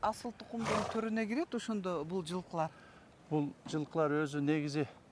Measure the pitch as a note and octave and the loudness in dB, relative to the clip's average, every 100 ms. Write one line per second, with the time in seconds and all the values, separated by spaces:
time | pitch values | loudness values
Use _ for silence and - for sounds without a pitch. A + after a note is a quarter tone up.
0 | G#3 A3 A#3+ - A3 A#3 A3 G#3+ G#3+ A3+ | 0 -2 -6 -10 -8 -4 0 0 0 0
1 | A3 A3 A3 A#3+ F4 A#3+ - G#3+ F#3 F3 | 0 0 0 0 0 -2 -2 -2 0 -2
2 | D#3 F#3+ D#3+ F3+ F3 E3+ D#3 - - - | -2 -4 -2 -4 -4 -2 -2 -4 -20 -20
3 | - - - D3+ D3 - - D#3 D3 E3 | -20 -20 -2 0 0 -4 -4 -2 0 2
4 | D3+ D3 D3+ D3 C#3+ D#3 D3 C#3+ C#3 - | 4 4 2 2 2 4 2 0 -2 -4
5 | - | -20